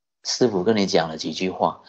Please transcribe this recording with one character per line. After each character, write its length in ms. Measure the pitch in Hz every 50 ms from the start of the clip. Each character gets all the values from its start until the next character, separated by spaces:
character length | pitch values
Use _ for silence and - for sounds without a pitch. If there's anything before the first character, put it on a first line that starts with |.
| _ _ _ _ _
师 240 | - - - 131 123
父 160 | 107 92 90
跟 120 | 110 113
你 100 | 107 98
讲 220 | 92 98 90 80 82
了 80 | 78
几 160 | 78 - 85 78
句 180 | - 95 92
话， 300 | 90 - - 82 80 - -